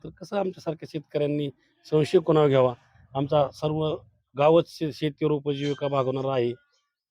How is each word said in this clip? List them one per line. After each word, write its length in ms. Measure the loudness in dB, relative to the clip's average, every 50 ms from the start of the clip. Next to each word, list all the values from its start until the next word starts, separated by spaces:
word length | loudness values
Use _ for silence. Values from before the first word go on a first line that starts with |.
| -12
तर 40 | -18
कसं 280 | -18 -18 -12 -8 -4
आमच्यासारख्या 520 | -4 -4 -4 -6 -8 -8 -8 -8 -8 -10 -12
शेतकऱ्यांनी 560 | -12 -12 -10 _ -4 -2 -2 -2 -2 -4 -6 -6 -10 _ _ _ _ _ _ -2
संशय 280 | 0 0 2 2 2 2
कोणावर 300 | 4 4 4 4 6 6
घ्यावा? 260 | 6 4 4 2 0 -4 _ _ _ _ _ _ -6
आमचा 340 | -4 -2 0 2 2 0 0
सर्व 440 | -2 -6 -4 -4 -2 -2 -2 -2 -4 -6 -10 _ _ _ _ _ -2 2
गावच 400 | 4 6 6 4 4 0 -4 -6
शे-, 120 | -6 -6 -4
शेतीवर 380 | -4 -4 -4 -2 -2 -2 0
उपजीविका 560 | 0 -2 -2 -4 -4 -4 -2 -4 -4 -4 -4 -2
भागवणारा 460 | 0 0 0 0 -2 -2 -2 -2 0
आहे 180 | 0 0 -2 -4 -6 _ _ _ _ _ _ _ _ _ _